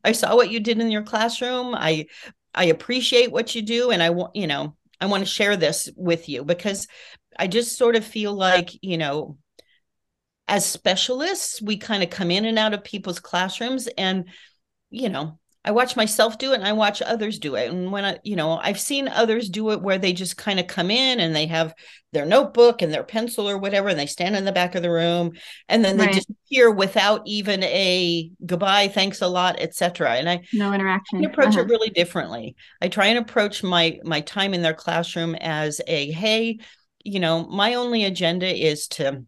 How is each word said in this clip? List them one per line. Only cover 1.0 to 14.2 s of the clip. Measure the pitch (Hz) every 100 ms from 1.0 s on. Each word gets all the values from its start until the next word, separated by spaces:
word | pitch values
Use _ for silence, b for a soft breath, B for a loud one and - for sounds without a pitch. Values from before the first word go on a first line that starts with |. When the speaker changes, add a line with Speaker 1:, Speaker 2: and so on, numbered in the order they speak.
Speaker 1:
classroom. | 214 220 226 233 247 254 247
I, | 240 160 160 156 B B _ _
I | - 180
appreciate | 160 - 254 254 247 247
what | - 233 233
you |
do. | 214 233 247
And | 196
I | 165
want, | 175 - -
you | 170
know, | 143 147 - _ _
I | 190
wanna | 196 190
share | - 208 202
this | 156 - - -
with | 180 165 165
you," | 131
because | 147 175 208 202 - B B B _ -
I | 190
just | 208 233 -
sort | 233 226
of |
feel | 214 220 208
like, | 202 185 180 175 -
you | 190 165
know, | 147 147 151 143 _ - b b _ _ _ _ _ _ -
as | 202 -
specialists, | - - 190 - 254 330 392 - -
we | 208 208
kinda | - 202 180
come | 180 170
in | 185
and | 220 226
out | 214
of | 202
people's | 208 208 185 175
classrooms | - 175 185 - 240 262 240
and, | - 190 185